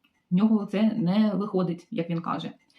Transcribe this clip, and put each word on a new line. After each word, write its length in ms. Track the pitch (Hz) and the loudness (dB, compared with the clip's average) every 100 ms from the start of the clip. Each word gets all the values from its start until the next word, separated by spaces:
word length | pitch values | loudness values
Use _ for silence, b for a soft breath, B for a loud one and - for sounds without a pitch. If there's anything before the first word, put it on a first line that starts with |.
| _ _ - | _ _ -2
В 40 | 180 | 2
нього 300 | 214 220 196 | 4 2 0
це 280 | 190 220 - | 0 0 2
не 340 | 170 202 214 185 | 0 2 2 0
виходить, 520 | 208 185 175 175 - | -2 -2 -2 -4 -8
як 180 | - 170 | -6 -4
він 120 | 170 | -4
каже. 300 | 170 180 160 - _ | -4 -6 -8 -14 _